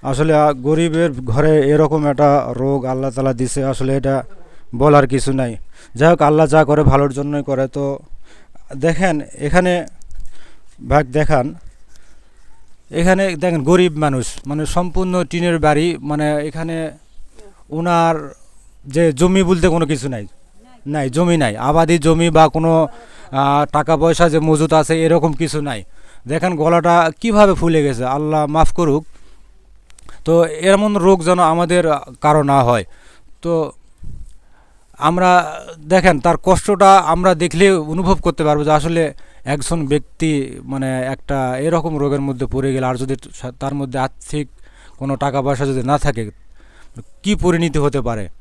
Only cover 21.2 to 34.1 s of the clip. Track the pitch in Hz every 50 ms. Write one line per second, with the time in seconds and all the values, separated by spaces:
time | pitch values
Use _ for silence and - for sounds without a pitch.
21.2 | 175 175 170 165 147 117 104 110 117 135 147 160 165 151 175 170 147 160 165 160
22.2 | 170 170 160 160 160 151 - 160 160 165 165 160 160 - - - - - - -
23.2 | - - 131 135 139 139 143 143 147 - - 151 151 - 165 147 147 165 165 -
24.2 | 175 170 147 160 156 156 156 147 156 156 160 156 151 - 160 160 160 165 160 170
25.2 | 143 165 151 135 165 151 - 151 147 143 127 107 98 - - - - - - -
26.2 | - 120 139 165 165 185 180 151 151 160 170 170 165 175 170 170 170 165 156 -
27.2 | - 233 214 208 208 202 185 - - 165 165 160 147 143 131 113 127 127 131 143
28.2 | 151 151 156 156 151 143 147 160 160 156 - - 175 156 139 151 156 - - -
29.2 | - - - - - - - - _ _ - - _ _ - - - - - -
30.2 | - - 165 170 170 160 151 156 165 185 196 196 208 214 208 202 170 185 196 185
31.2 | 160 165 180 180 180 160 165 170 175 170 175 180 175 160 151 139 - - 123 -
32.2 | - 151 151 156 147 139 139 139 127 120 123 113 95 - - - - - - -
33.2 | - - - - - 170 170 165 156 139 - - _ - - _ - -